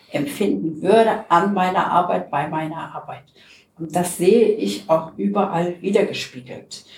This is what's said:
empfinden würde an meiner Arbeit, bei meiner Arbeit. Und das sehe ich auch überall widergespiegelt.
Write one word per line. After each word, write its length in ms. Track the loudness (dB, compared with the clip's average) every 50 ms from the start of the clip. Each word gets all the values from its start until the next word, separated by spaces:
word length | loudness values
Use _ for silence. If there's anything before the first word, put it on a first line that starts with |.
| _ -8
empfinden 680 | -6 -6 -6 -6 -4 -2 -2 0 0 -2 -4 -6 -6 -4
würde 420 | 0 4 4 6 4 4 2 -2 0 2
an 240 | 2 2 4 2 0
meiner 360 | 0 0 0 0 0 0 2
Arbeit, 400 | 0 0 0 0 -2 -4 -4 -4
bei 160 | -4 -4 -4 -4
meiner 460 | -4 -6 -6 -6 -8 -10 -12 -12 -14
Arbeit. 300 | -14 -14 -14 -16 -18 _ _ _ _ _ _ -20 _ _ _ _ -12
Und 160 | -10 -4 -2
das 220 | -2 -2 -2 -2
sehe 320 | 2 4 6 6 6 6 4
ich 400 | 2 0 -2 -4 -4 -4 0 0
auch 240 | 0 0 0 -4 -6
überall 640 | -2 -2 0 2 0 0 0 0 -2 -2 -2 -4 -4
widergespiegelt. 1040 | -4 0 2 2 2 0 -2 -8 -10 -12 -14 -16 -14 -14 -16 -16 -16 -18 -20 -20 -20 _ -20